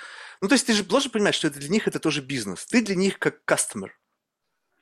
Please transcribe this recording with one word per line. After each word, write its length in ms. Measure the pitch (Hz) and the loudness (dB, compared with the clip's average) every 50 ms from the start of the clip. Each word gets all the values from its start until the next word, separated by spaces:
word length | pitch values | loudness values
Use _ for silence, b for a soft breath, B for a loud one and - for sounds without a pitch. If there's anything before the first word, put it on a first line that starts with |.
| B B B B B B B B | B B B B B B B B
Ну, 60 | 185 196 | 2 4
то 60 | 285 | 4
есть 120 | 247 - - | 4 4 4
ты 60 | 220 | 2
же 100 | 208 190 | 2 2
должен 280 | 175 190 277 277 262 | 2 2 0 0 0
понимать, 240 | - 220 208 175 147 | 0 2 2 2 2
что 120 | - - 156 | 2 0 -2
это 120 | 143 143 | -2 -2
для 100 | 139 143 | -4 0
них 180 | 190 220 - 190 | 0 0 0 0
это 120 | - 143 | -2 0
тоже 220 | - 160 143 147 | 0 0 -2 -2
бизнес. 440 | 135 127 139 127 107 101 90 - - | -4 -4 -6 -4 -4 -6 -8 -10 -8
Ты 160 | - - 247 | 0 2 2
для 140 | 220 196 196 | 2 2 0
них 240 | 175 190 196 - - | 2 2 0 0 0
как 220 | - 147 - - - | -2 -2 -2 -2 -2
customer. 440 | - 156 - - - - 107 98 92 - _ _ _ _ _ _ _ _ _ _ _ _ _ _ _ b b | -2 0 0 0 -4 -6 -10 -10 -12 -14 _ _ _ _ _ _ _ _ _ _ _ _ _ _ _ b b